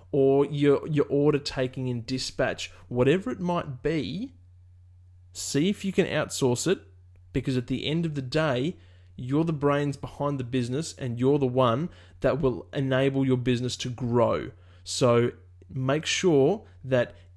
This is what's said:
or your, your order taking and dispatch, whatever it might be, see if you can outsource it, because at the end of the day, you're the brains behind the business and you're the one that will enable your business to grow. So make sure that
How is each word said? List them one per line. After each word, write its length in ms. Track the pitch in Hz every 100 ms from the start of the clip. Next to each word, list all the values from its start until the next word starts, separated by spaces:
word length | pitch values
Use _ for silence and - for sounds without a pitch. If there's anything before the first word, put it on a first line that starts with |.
| -
or 340 | 143 135 139 143
your, 400 | 143 143 139 -
your 180 | 151 -
order 300 | 143 147 147
taking 500 | 135 - 131 135 127
and 160 | 120 113
dispatch, 680 | 131 - - 123 90 - - -
whatever 420 | 123 127 180 226
it 80 | -
might 420 | 175 175 147 127
be, 520 | 147 160 110 160 269 - - - - - - - - - -
see 380 | - - 143 175
if 160 | 208 196
you 80 |
can 120 | 185 180
outsource 600 | 151 139 - 135 120 -
it, 140 | 196 - - - - -
because 240 | 139 127 127
at 120 | 117
the 180 | 131 127
end 200 | 156 165
of 100 | 147
the 60 |
day, 540 | 127 151 156 123 143 - - - - -
you're 300 | 123 143 165
the 80 |
brains 420 | 156 143 143 147 135
behind 420 | 131 - 143 139
the 60 |
business 500 | 120 127 120 131 160 -
and 220 | 131 117
you're 200 | 127 147
the 60 | 131
one 420 | 123 123 113 175 - - -
that 220 | 131 123
will 260 | 139 104 -
enable 520 | - 135 131 139 135 135
your 120 | 127
business 400 | 123 120 123 -
to 120 | 127
grow. 600 | 113 120 120 110 87 55 - - -
So 480 | - - 127 117 120 - - - -
make 340 | 151 131 147 -
sure 580 | - 190 147 135 208 - -
that 320 | 131 127 123 - -